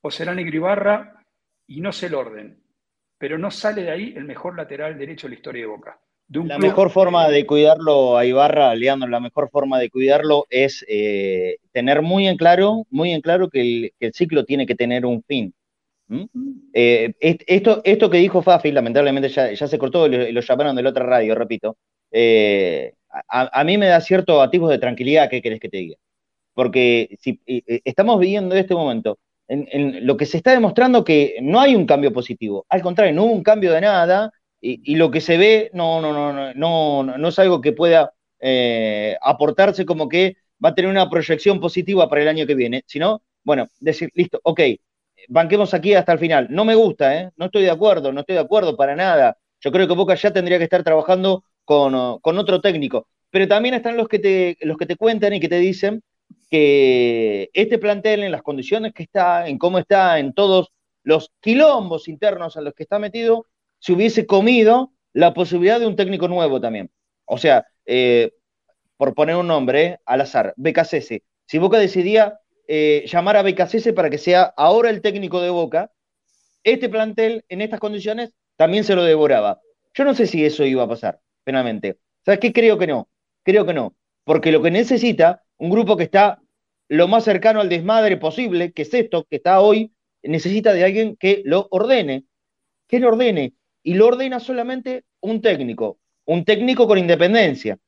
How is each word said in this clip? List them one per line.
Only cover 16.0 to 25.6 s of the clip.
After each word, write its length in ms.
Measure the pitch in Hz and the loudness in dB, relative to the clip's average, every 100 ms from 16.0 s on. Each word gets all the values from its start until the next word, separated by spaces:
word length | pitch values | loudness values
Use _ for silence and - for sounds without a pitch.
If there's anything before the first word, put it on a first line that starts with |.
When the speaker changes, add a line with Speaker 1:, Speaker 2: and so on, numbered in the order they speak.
| _ | _
Speaker 2:
¿Mm? 160 | 117 208 247 269 262 _ | -12 -12 -12 -12 -14 _
Eh, 400 | - 120 117 117 - | 0 4 2 0 -2
est-, 240 | 160 165 - | -2 -2 0
esto, 340 | 190 202 220 | 0 2 2
esto 260 | 185 214 214 | 2 2 2
que 80 | 175 | 4
dijo 240 | 185 185 | 2 2
Fafi, 300 | 170 175 151 | 2 2 2
lamentablemente 560 | 139 117 123 143 135 135 | 0 0 0 0 0 -2
ya, 240 | - 127 | -2 -2
ya 160 | 104 147 | -4 -6
se 100 | 143 | -4
cortó, 300 | 131 175 156 | -2 2 2
lo, 240 | 127 120 | 2 -2
lo 100 | 120 | -4
llamaron 340 | 117 127 147 131 | -2 -2 0 0
de 80 | |
la 60 | 127 | -2
otra 140 | 131 127 | -2 0
radio, 300 | 127 110 110 | 0 2 -2
repito. 420 | 113 110 110 110 _ _ _ | -4 -6 -8 -10 _ _ _
Eh, 840 | 110 117 113 104 101 95 78 62 _ _ | 0 4 4 4 2 0 -4 -8 _ _
a, 500 | 69 - 123 131 131 | -20 -6 -4 -2 0
a 40 | 151 | 0
mí 120 | 202 | 2
me 100 | 196 | 4
da 120 | 170 | 2
cierto 420 | 165 190 185 151 | 2 0 4 4
atisbo 280 | 131 180 165 | 4 2 0
de 80 | 139 | 0
tranquilidad, 500 | 123 117 131 156 143 | -2 -4 0 2 2
¿qué 120 | 127 | -2
querés 180 | 113 | -6
que 100 | 110 | -8